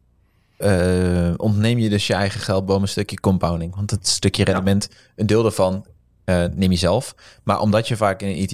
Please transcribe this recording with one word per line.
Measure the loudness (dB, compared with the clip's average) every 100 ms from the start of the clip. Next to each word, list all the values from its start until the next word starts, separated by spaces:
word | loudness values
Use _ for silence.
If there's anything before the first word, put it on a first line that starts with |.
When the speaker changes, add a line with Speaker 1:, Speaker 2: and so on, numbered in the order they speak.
| _ _ _ _ _ -4
Speaker 1:
eh, | 0 2 2 2 2 2 0 0
ontneem | 0 2 2 0
je | 0
dus | 0 0
je |
eigen | -2 -2 -4
geldboom | -2 -2 0 0
een | 0
stukje | -4 -6 -2
compounding. | 0 2 0 -2 -6
Want | -8 -6
het | -4 -2
stukje | 0 0 2 2
Speaker 2:
Ja. |
Speaker 1:
rendement, | 2 2 0 -2 -10 _ -4
een | 0
deel | 2
daarvan, | 2 2 0 -2 -10 _ _ _
eh, | -2 0 0
neem | 0 2
je | 2
zelf. | 2 0 -4 -14 -20 -8
Maar | -2 0
omdat | 2 2 0
je | -2
vaak | -2 -2
in | -4
een | -4
E | -2